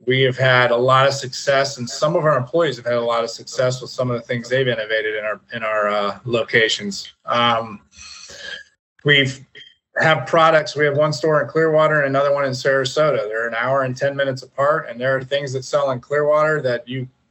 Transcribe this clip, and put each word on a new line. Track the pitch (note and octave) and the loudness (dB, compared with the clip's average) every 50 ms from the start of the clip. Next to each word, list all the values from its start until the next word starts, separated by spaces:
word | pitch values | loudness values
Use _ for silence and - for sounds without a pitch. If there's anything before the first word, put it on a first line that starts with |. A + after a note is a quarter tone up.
| - B2 | -4 -2
we | C3 C3 | 0 2
have | C3 B2+ B2 B2+ | 2 2 2 2
had | C3 C3 B2+ B2 B2 A#2+ | 2 4 4 4 4 4
a | A#2+ A#2+ | 2 2
lot | B2+ C3 C3 C3 C3+ | 4 4 4 6 4
of | C#3 C3 | 4 2
success, | - C3 B2 - - - C#3+ C#3 C3+ C3+ C3 - B2+ | -2 -6 -10 -10 -6 -2 0 0 0 0 -2 -4 -8
and | A#2+ A#2 | -10 -10
some | - - D3+ D3+ E3+ | -4 -2 -2 0 0
of | F3+ D3+ | 2 2
our | D#3 D3 C3 | 2 2 0
employees | B2+ - - E3+ E3+ D3+ B2 A#2+ | -2 -2 0 0 0 0 -2 -4
have | A#2 | -4
had | A#2+ A#2+ | -2 -2
a | A#2+ | -2
lot | A#2 A#2 A#2 A#2 A#2 | 0 0 -2 -2 -2
of | A2+ | -4
success | - - A#2+ - - - B2+ B2+ B2+ - | -8 -12 -14 -8 -4 -2 0 0 -2 -4
with | A#2+ - | -8 -10
some | - - B2+ B2 | -6 -4 -4 -2
of | A#2+ | -4
the | A#2 A#2 | -4 -4
things | - B2+ A#2+ A2+ - | -6 -6 -6 -4 -2
they've | B2+ C3+ C3+ B2 | 0 0 0 0
innovated | A#2+ A2 G#2+ G#2+ A2 A2 G#2+ G#2+ G#2+ | -2 -2 -2 -2 -2 -2 -2 -2 -4
in | G#2+ G#2 | -4 -4
our, | G#2+ G#2 G2 - _ A#2+ | -6 -6 -8 -10 _ -10
in | A#2 | -6
our, | A2+ A2 G#2+ G#2+ G#2 G#2 | -4 -2 0 0 0 0
uh, | G#2 G#2 G2+ G2+ G2 - - | 0 0 -2 -2 -4 -6 -6
locations. | A#2+ A#2+ A#2 A2 - - A#2+ A2 G#2+ - - G#2 G2+ G2 - - - - _ _ | -4 -2 -2 -2 0 2 2 4 2 0 -2 -4 -8 -8 -10 -12 -16 -18 _ _
Um, | A#2 A#2 A#2+ A#2+ A#2 A#2 A2+ A2+ A2 G#2+ - _ _ _ - - - - - - - - - - - - - - - _ _ _ _ _ _ - | -2 0 2 2 2 2 0 -2 -6 -10 -16 _ _ _ -20 -20 -20 -20 -20 -20 -20 -20 -18 -16 -16 -16 -16 -18 -20 _ _ _ _ _ _ 2
we've | D3 D3 C#3 C3+ C3 - - - - - - - - _ _ _ _ _ - | 4 4 4 4 2 -2 -8 -14 -20 -20 -20 -20 -20 _ _ _ _ _ 0
have | - D#3+ D#3 C#3+ B2+ | 2 2 2 2 0
products. | - - E3 D#3+ D#3+ D#3+ D#3 D3+ - - | 2 4 4 6 6 6 4 2 0 -2
We | C#3 D3+ | 0 0
have | D3 C3+ | 2 2
one | C#3+ D3+ D3+ | 2 2 0
store | D3 - - D#3+ D3+ D3 | 0 0 0 2 2 2
in | C#3 C3 | 0 0
Clearwater | - D#3+ D#3+ D#3+ D#3 D#3 D#3 D3+ D#3 D3+ | 0 0 2 4 4 4 4 4 4 2
and | C#3+ C3+ C3+ | 2 2 2
another | C#3 C#3 C#3+ C#3+ | 2 2 2 2
one | C#3+ C#3 | 0 0
in | C3 | -2
Sarasota. | B2 B2+ - C#3+ C3+ C3+ C3 C3 - D3+ D#3 D3+ C3 A#2 G#2 G#2+ | -4 -2 0 2 2 2 0 0 0 0 2 2 2 0 -2 -4
They're | A2 A2+ A#2 A#2 | -4 -4 -4 -4
an | A#2 | -4
hour | A2+ A#2+ B2+ C3+ C#3 C3 | -4 -2 0 0 0 0
and | B2+ B2+ | -2 -4
ten | - C#3+ C#3 C#3 | -2 -4 -2 -2
minutes | C#3 C#3 C3+ B2+ C3 | -2 -2 -2 -4 -6
apart, | - - _ - C#3 C#3+ D#3 D#3+ D#3 - | -10 -10 _ 0 0 2 2 0 -2 -8
and | A#2 A#2+ | -8 -4
there | B2+ C3+ C3+ C3 | -2 -2 -2 -2
are | C3 | -2
things | C3 C#3+ C#3+ D3 C3 | -4 -4 -4 -4 -4
that | B2+ C3 B2+ | -6 -8 -6
sell | - - D3 C#3+ C#3 | -2 -2 -2 0 -2
in | B2+ B2 | -2 -6
Clearwater | - - C#3+ D3 D3 D3 D3+ D3+ D#3 D#3 D#3 D3 | -6 -4 -2 0 2 2 2 2 2 2 0 0
that | B2+ B2+ B2 A#2+ - A#2+ | 0 -2 -2 -2 -4 -8
you | C3 C3 B2+ C3 - _ _ _ | -8 -8 -8 -10 -14 _ _ _